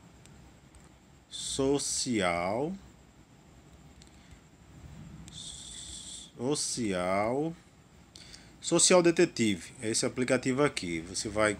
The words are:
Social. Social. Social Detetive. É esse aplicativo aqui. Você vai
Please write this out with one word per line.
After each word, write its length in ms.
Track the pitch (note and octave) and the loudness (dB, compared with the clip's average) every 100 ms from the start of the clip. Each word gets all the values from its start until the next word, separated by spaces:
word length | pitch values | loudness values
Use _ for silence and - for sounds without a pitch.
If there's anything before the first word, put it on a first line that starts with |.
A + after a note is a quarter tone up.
| - - - - - - - - - - - - - | -20 -20 -20 -20 -20 -20 -20 -20 -20 -20 -20 -20 -16
Social. 1400 | - - - C3+ C#3+ - - B2+ A2 F2+ E2+ F2 A2+ D#3 G3 - - - - - - - - - - - - - - - - - - - - - - - - - - - - - - - - - - - - | -10 -6 0 2 2 0 -2 0 2 2 2 0 -2 -4 -6 -14 -20 -20 -20 -20 -20 -20 -20 -20 -20 -20 -20 -20 -20 -20 -20 -20 -20 -20 -20 -18 -16 -16 -16 -16 -16 -14 -14 -16 -16 -14 -14 -14 -16 -16 -6
Social. 1160 | B2 D3 - C3 G#2+ F2+ F2+ F#2+ A2 C3 D#3+ E3+ - - - - - - - - - - | -2 -2 -2 -2 0 0 2 2 2 0 -2 -6 -16 -20 -20 -20 -20 -20 -20 -20 -20 -12
Social 400 | - E3 - F#3 | 0 4 6 8
Detetive. 720 | E3+ E3 E3+ - A2+ F2+ - - | 6 6 4 4 2 0 -4 -8
É 80 | A2 | -2
esse 160 | A2 B2+ | 0 0
aplicativo 560 | - B2+ B2+ C3 B2+ | 0 0 0 2 2
aqui. 380 | C#3+ - F2+ E2 | 2 0 -4 -4
Você 280 | E2+ F#2 A2+ | -6 -8 -4
vai 260 | G2+ G#2+ | 2 2